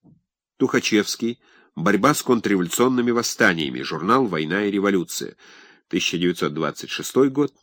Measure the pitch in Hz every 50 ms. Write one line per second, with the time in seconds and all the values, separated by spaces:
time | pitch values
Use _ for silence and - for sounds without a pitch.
0 | _ _ _ _ _ _ _ _ _ _ _ - 135 - - 117 - - 110 104
1 | 98 - - - 117 117 120 - _ _ _ _ _ _ _ - 80 101 101 95
2 | 113 143 147 - - - 123 110 - 104 101 92 90 85 - - 123 131 127 123
3 | 120 120 117 120 113 - - - 117 98 87 82 73 67 60 62 69 - 82 73
4 | 82 101 120 135 131 101 85 78 80 78 90 101 104 101 98 98 98 101 98 90
5 | 80 - - - - - - _ - - - - - - _ _ _ _ - 92
6 | - - - 85 87 87 85 - 90 76 73 80 80 71 - - - - - -
7 | 92 - - 127 139 135 135 143 143 - - _